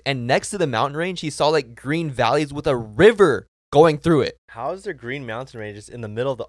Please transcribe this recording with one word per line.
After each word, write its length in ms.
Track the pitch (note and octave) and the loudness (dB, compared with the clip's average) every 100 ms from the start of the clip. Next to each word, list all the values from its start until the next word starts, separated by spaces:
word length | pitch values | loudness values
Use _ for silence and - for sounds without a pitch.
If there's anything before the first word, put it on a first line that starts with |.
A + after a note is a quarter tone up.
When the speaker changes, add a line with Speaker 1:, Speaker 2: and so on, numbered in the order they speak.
Speaker 1:
And 220 | C3+ C3+ A#2+ | -6 -6 -2
next 240 | E3+ - | -2 -2
to 80 | G3+ | -4
the 80 | E3 | -2
mountain 320 | A2+ C#3 D3 | -2 -2 -4
range, 220 | F3+ F3 | -8 -8
he 100 | D#3 | -8
saw, 180 | - D3+ | -2 0
like, 260 | D#3 A#2 | 0 -2
green 360 | A#2 C3 D#3+ D#3+ | -8 -6 -4 -4
valleys 420 | B2 A#2 D#3 C#3+ | -2 0 0 -2
with 140 | C#3+ D3+ | -4 -2
a 100 | B2+ | -2
river 680 | A2 G#2+ G#3 G3+ F3+ G#2+ - _ _ | -2 6 6 8 4 2 -6 _ _
going 260 | C#3+ E3 D3+ | 6 6 4
through 220 | E3+ D#3 | 2 2
it. 160 | G2 - _ | 2 -4 _
Speaker 2:
How 200 | A2+ C3+ | -10 -8
is 140 | F#3+ | -8
there 100 | G3+ | -10
green 320 | C#3+ A#2 C#3+ B2 | -12 -10 -10 -8
mountain 320 | A2 C3+ A#2 | -10 -12 -12
ranges 300 | G#2+ G#2 - | -12 -14 -16
in 120 | A#2+ | -14
the 60 | G#2+ | -10
middle 240 | G#2+ A#2 | -4 -4
of 80 | |
the 80 | A#2+ | -4